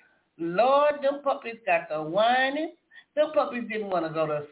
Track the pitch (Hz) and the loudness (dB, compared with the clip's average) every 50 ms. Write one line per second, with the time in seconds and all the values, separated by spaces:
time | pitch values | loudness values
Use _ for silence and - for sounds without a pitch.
0 | _ _ _ _ _ _ _ - 170 170 175 190 233 262 277 285 294 294 285 285 | _ _ _ _ _ _ _ -6 -6 -2 0 2 4 4 4 4 4 4 2 0
1 | 269 277 285 285 - 277 269 - - 233 226 226 - 190 175 165 170 - 156 156 | 0 -2 -2 -2 -2 -4 -4 -4 -6 -12 -12 -6 -2 0 0 0 0 -4 -6 -6
2 | 156 156 165 202 220 233 247 254 262 269 277 302 320 339 - _ _ _ - - | -4 -2 0 2 4 4 4 2 2 0 0 -2 -4 -6 -8 _ _ _ -20 -20
3 | - _ - 294 311 311 - 294 254 - 247 240 220 202 220 214 202 196 185 170 | -20 _ -2 0 0 2 2 0 0 0 -2 -6 -6 -6 -6 -6 -4 -2 -2 -2
4 | 160 156 156 160 160 151 151 147 147 - | -2 -2 -2 -2 -2 0 -2 -4 -6 -8